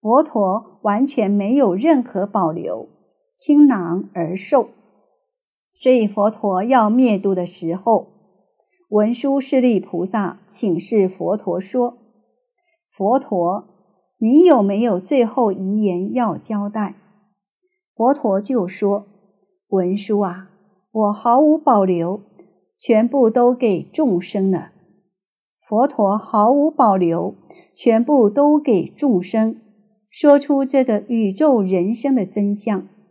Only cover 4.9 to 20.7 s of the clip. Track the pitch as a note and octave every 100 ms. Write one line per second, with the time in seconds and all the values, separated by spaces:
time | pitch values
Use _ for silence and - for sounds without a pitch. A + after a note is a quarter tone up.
4.9 | _ _ _ _ _ _ _ _ _ B3+
5.9 | B3+ G#3+ G#3 G#3 A3 G#3 F#3 G#3+ B3+ G#3+
6.9 | A#3 C4 G3+ G3 F#3 F3 - E3 F3+ A#3
7.9 | G#3+ - _ _ _ _ _ _ _ _
8.9 | G#3 G#3+ A#3+ C#4 C#4 C4 C4+ B3 G#3+ G3
9.9 | E3+ F#3 A3 G3 - _ - A3 E3 -
10.9 | A3+ F#3+ F#3 E3 G#3 - F3 F#3+ B3+ A#3+
11.9 | A#3+ _ _ _ _ _ _ _ _ _
12.9 | _ G3 C4 - F#3+ E3+ G3 - _ _
13.9 | _ _ _ A3 C#4 F4+ C#4 G3+ G3+ A#3+
14.9 | F#3 F#3+ C#4+ A3+ A#3+ A3+ F#3 F#3+ G#3 G#3
15.9 | F3 G3 A#3 A#3 E3 - G#3 G3+ G#3+ G3+
16.9 | - _ _ _ _ _ _ _ _ _
17.9 | _ A#3 C#4+ A#3 F#3+ G#3 B3+ F#3 F#3+ G3+
18.9 | G3+ - _ _ _ _ _ _ G3 F3+
19.9 | G3+ G3+ G#3 G3 F3+ - _ _